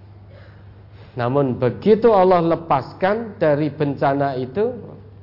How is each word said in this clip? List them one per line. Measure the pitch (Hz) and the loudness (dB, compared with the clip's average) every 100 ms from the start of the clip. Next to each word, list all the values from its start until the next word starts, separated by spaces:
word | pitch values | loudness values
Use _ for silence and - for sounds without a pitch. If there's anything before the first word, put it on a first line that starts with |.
| - - - - - - - - - - - - | -20 -20 -20 -20 -20 -20 -20 -20 -20 -20 -14 -6
Namun | 120 139 135 123 | -2 0 0 0
begitu | 123 107 196 214 233 | -2 0 2 4 4
Allah | 208 185 180 | 4 4 4
lepaskan | 170 165 - 143 - - 185 220 226 | 2 -2 0 -2 -4 -4 -2 -2 -6
dari | - 156 143 151 | -2 0 2 0
bencana | 147 147 135 147 139 139 127 | -2 -4 0 0 0 -2 -4
itu, | 131 170 233 240 - - - - | -6 -4 -4 -6 -14 -20 -20 -20